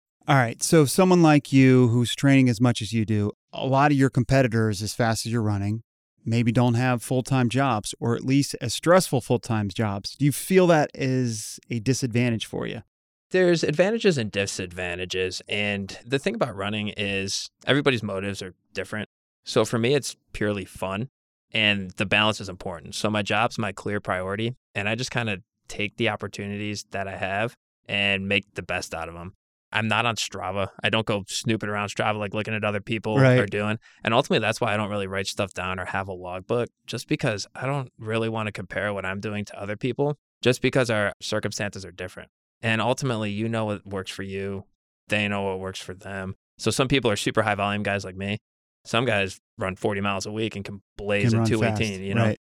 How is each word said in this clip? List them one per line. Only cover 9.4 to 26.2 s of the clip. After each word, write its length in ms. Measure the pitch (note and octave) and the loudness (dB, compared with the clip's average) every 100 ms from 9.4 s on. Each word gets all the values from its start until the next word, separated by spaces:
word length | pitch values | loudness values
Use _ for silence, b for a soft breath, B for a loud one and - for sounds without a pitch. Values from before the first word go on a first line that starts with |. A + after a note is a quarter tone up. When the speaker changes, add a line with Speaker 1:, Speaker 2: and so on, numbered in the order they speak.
| - A2 G2+ | 2 -2 -2
Speaker 1:
jobs. 480 | - G#2+ G2 - - | -2 -2 -2 -8 0
Do 80 | |
you 80 | C#3+ | 0
feel 340 | - - F#3 F3+ | 0 4 6 6
that 220 | D#3+ C#3+ | 6 2
is 640 | - C3+ B2+ B2 G#2+ - - - | -2 0 0 0 -4 -8 -14 -6
a 80 | A#2+ | -4
disadvantage 680 | G#2 C3 B2+ A2+ B2 A2+ - | 0 0 0 2 2 0 -4
for 200 | - A#2+ | -6 -6
you? 160 | A2 - _ _ _ _ | -10 -14 _ _ _ _
Speaker 2:
There's 320 | F#3 F3+ E3+ | 4 6 4
advantages 540 | - D3+ F#3 A#3 G#3 C#3+ | 2 2 2 4 2 2
and 120 | G#2+ | -2
disadvantages. 1120 | G2 G2+ - F#2 F2 F2+ F2+ F#2 F#2 F#2 F2+ - | -2 -2 -4 -8 -6 -6 -6 -4 -2 -2 -4 -6
And 480 | G#2 G#2 G2+ G2 - A#2+ | -2 -2 -2 -6 -12 -4
the 120 | C3 | -2
thing 160 | G3+ | -2
about 220 | A3 C#3 G2 | -2 -4 -4
running 320 | G2+ G#2+ G#2 - | -4 -4 -4 -4
is 540 | G2+ G2 G2 - - _ - | -4 -4 -4 -6 -8 _ 0
everybody's 360 | C3+ D3 A#2+ | 2 2 0
motives 380 | G#2 G2 G2+ G2 | -4 -4 -6 -8
are 120 | F#2+ - _ | -12 -16 _
different. 360 | - F2+ G#2+ - _ _ _ | -10 -8 -8 -10 _ _ _
So 200 | - B2 A2 | 0 2 2
for 120 | A#2+ | 2
me, 160 | A#2 | 2
it's 220 | C#3+ - - _ | 0 -2 -12 _
purely 300 | - G#2+ G2+ F#2 | -4 -2 -2 -6
fun, 420 | - F#2 F#2+ C3 _ _ _ _ | -8 -6 -6 -8 _ _ _ _
and 380 | A2+ G#2+ G2+ F#2 | 2 2 2 -4
the 120 | - G2 | -6 0
balance 320 | G#2 G#2+ G#2+ | 4 2 0
is 100 | G2 | -8
important. 440 | F2+ G2 E2+ - | -10 -10 -10 -12
So 140 | - G#2+ | -4 -2
my 140 | G#2+ | 0
job's 360 | G2 G#2+ A#2+ - | 0 0 0 -2
my 140 | G#2 | -6
clear 260 | F#2+ G#2 G2+ | -6 -6 -4
priority, 540 | - F#2 F#2+ G2+ A2+ B2+ _ | -2 -4 -4 -4 -4 -6 _
and 140 | G#2 G#2 | -4 -2
I 40 | |
just 160 | A2+ B2+ | -2 -4
kinda 280 | B2+ A2+ F#2 - _ - | -4 -4 -6 -10 _ -14
take 280 | - G#2 - | -8 -6 -2
the 140 | A2 | -2
opportunities 720 | G#2 | -2